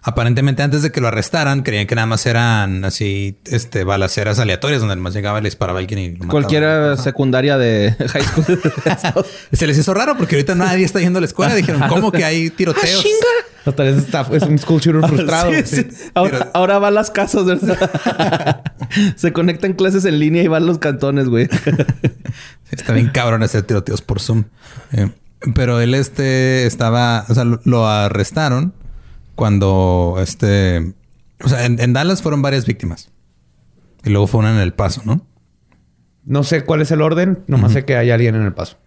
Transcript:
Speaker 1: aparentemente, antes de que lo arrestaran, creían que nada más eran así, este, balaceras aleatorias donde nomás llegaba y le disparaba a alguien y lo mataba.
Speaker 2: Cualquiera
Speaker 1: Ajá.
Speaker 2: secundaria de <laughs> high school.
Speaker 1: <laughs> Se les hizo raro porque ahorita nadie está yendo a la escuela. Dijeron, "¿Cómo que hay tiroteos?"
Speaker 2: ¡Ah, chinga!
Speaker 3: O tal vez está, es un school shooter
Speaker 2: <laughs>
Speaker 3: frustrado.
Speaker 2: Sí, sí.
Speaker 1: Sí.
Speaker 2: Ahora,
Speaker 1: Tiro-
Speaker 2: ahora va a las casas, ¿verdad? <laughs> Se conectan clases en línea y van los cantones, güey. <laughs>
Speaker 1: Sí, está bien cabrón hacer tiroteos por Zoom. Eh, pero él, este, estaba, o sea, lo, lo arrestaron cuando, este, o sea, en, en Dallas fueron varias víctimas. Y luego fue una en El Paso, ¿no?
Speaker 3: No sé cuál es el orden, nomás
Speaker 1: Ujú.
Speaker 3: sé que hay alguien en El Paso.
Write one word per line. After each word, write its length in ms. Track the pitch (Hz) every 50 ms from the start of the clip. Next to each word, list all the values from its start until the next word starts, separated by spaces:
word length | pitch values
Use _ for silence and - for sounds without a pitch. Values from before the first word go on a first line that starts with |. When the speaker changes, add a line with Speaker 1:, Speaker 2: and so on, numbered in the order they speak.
Speaker 1:
aparentemente, 600 | - 127 117 - 117 120 120 120 135 139 131 135 143
antes 180 | 143 131 151
de 100 | 147 156
que 100 | - -
lo 80 | 123 117
arrestaran, 520 | 110 107 101 - - 165 151 139 139 139
creían 240 | 131 - 110 104 104
que 80 | 101 120
nada 120 | 117 113
más 180 | 113 113 110 -
eran 600 | 123 117 117 117 117 113 107 101 98 95 92 95
así, 520 | 95 - - 110 101 98 98 101 98 98 _ _
este, 380 | - - 113 120 - - 107 92
balaceras 560 | 92 101 98 95 92 - - 101 107 104 123
aleatorias 400 | 120 104 90 87 - 143 147 131
donde 160 | 110 104 98
nomás 180 | 90 92 90 92
llegaba 240 | 104 98 101 104 110
y 40 | 107
le 40 | 104
disparaba 280 | - - 98 90 90
a 40 | 95
alguien 180 | 95 95 107 98
y 80 | 92 87
lo 20 | 85
mataba. 180 | 87 87 85
Speaker 2:
Cualquiera 640 | 117 147 139 - 151 151 151 156 160 156 151 147 139
Speaker 1:
Ajá. 100 | 127 127
Speaker 2:
secundaria 540 | 139 131 - 139 131 127 131 131 143 143 135
de 340 | 123 117 113 107 104 104 110 -
<laughs> 80 | 139
high 160 | 120 - 147 -
school. 380 | - - 165 156 165 180 175 - 156 - - - - 185 - - 170 - 175 170 - -
Speaker 1:
<laughs> 140 | - - -
Se 160 | 151 - 156
les 100 | 147 143
hizo 160 | 131 117 190 190
raro 220 | 202 247 302 285
porque 180 | - 175 - 165
ahorita 180 | 147 143 220 185
nadie 300 | 175 180 185 180 185 185
está 140 | 165 - 196
yendo 160 | 170 180 180
a 40 | 185
la 60 | 170
escuela. 260 | - - - 165 143 160
Dijeron, 300 | 202 160 - 165 143 143 135
"¿Cómo 220 | 165 175 214 214
que 120 | 175 170 170
hay 260 | 156 160 165 165 165
tiroteos?" 500 | - - 180 - 247 370 415 - - 196
Speaker 2:
¡Ah, 40 | -
chinga! 460 | 415 427 440 440 480 466 480 466 - - - -
Speaker 3:
O 80 | 147 135
tal 140 | - -
vez 100 | 135 139
está, 240 | 139 139 - - 151 131 127
es 120 | 147 156 -
un 140 | 147 151
school 220 | 143 - - 165 151
shooter 260 | - 170 156 160 160
Speaker 2:
<laughs> 20 | 156
Speaker 3:
frustrado. 420 | 151 135 165 143 160 165 175 175
Speaker 2:
Sí, 120 | 160 311 -
sí. 100 | - 139 147 233 -
Speaker 1:
Sí. 200 | - - - - -
Speaker 2:
Ahora, 180 | 180 180 196 135 127
Speaker 1:
Tiro- 120 | - - -
Speaker 2:
ahora 260 | 175 185 185 202 202
va 80 | 202
a 40 | 208
las 200 | 202 214 - -
casas, 320 | - 208 202 202 - 214 190
¿verdad? 1160 | 180 180 175 185 - 180 - 220 - - - - - - - 160 147 156 - 147 151 147 - - - - - 131 113
<laughs> 260 | - 202 202 196 -
Se 160 | - - 170 -
conectan 400 | 170 170 175 170 165 - 190 185
clases 320 | 185 190 190 190 196 185
en 120 | 196 156
línea 240 | 147 151 156 160 170 170
y 40 |
van 180 | 165 160 160 165
los 120 | 170 175 160
cantones, 480 | - 151 135 113 135 139 139 143 135
güey. 220 | 127 117 117 120 - -
<laughs> 60 | 117 - 151 - - 139 - - - - - - - - - - - - - - - - -
Speaker 1:
Sí, 60 | -
está 180 | - - - 117
bien 160 | 113 117 113
cabrón 300 | - 135 123 117 113 110
hacer 220 | 113 - - 110 95
tiroteos 380 | - 110 101 92 - 107 - -
por 160 | - 104 98
Zoom. 220 | - - 113 113 104 - _ _ - - - - - -
Eh, 180 | - 110 101 98 - _ _ - - _ - 135 113
pero 260 | - 127 120 120 117
él, 140 | 117 120 127
este, 720 | 139 135 135 - - 135 135 131 131 131 131 131 131 123
estaba, 580 | 117 - - 120 113 113 120 120 120 117 110 104
o 60 | - 113
sea, 100 | 127 123
lo, 160 | 120 117 117 -
lo 240 | 123 123 117 113
arrestaron 840 | 107 107 104 101 101 95 101 98 - - 156 156 143 123 127 147 185 - - - - - - - - - - - - -
cuando, 840 | - 120 107 101 101 98 95 95 95 95 92 90 90 87 87 90 92
este, 720 | 95 - - - - 104 101 101 95 92 87 85 80 85 - - _ _ - _ - - _ _ -
o 60 | 131
sea, 160 | 131 123 120
en, 140 | 123 120 117
en 140 | 123 123 123
Dallas 280 | 131 147 175 190 180
fueron 200 | - 160 151 143 135
varias 220 | 139 139 135 117
víctimas. 420 | - 98 - - 85 82 - - - _ _ _ _ _ _ _ _ _ _ _ _ _ _ _ _ _ _ -
Y 60 | -
luego 160 | 101 101 101
fue 140 | 98 - 113
una 100 | 107 110 113
en 60 | 107
El 140 | 95 87 -
Paso, 280 | - 104 92 - - -
¿no? 220 | 107 113 180 - _ _ _ _ _ _ _ _ _ _ _ _ _ _ _ _ _ _ _ _
Speaker 3:
No 180 | - 131 143 139
sé 200 | - 165 156 139
cuál 180 | - 165 151
es 100 | 156 -
el 100 | 165 151
orden, 380 | 151 156 160 165 180 190 185 180 -
nomás 240 | - 135 127 98 107
Speaker 1:
Ujú. 80 | 110 139
Speaker 3:
sé 60 | 135
que 120 | 139 131
hay 140 | 120 117 120
alguien 240 | 120 113 120 117 110
en 80 | 110 107
El 100 | 98 -
Paso. 240 | 85 82 - - _ _